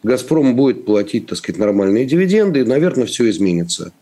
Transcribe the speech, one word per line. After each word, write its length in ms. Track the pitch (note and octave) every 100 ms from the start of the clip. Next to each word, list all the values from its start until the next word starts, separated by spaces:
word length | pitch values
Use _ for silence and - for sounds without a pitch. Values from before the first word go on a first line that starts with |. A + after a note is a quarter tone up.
"Газпром" 500 | G#2+ B2 - D#3 C3+
будет 320 | B2 C3 A#2+ -
платить, 400 | G#2+ G#2 A#2 -
так 100 | -
сказать, 220 | - F2
нормальные 480 | G#2 G2+ G2 G#2+ C3
дивиденды, 540 | E3 F#3 G#3 G3+ D3
и, 40 |
наверное, 420 | A#2 C3 F3 C3+ A2
всё 220 | - A#2
изменится. 640 | G#2 G2 F2 E2+ - E2+ _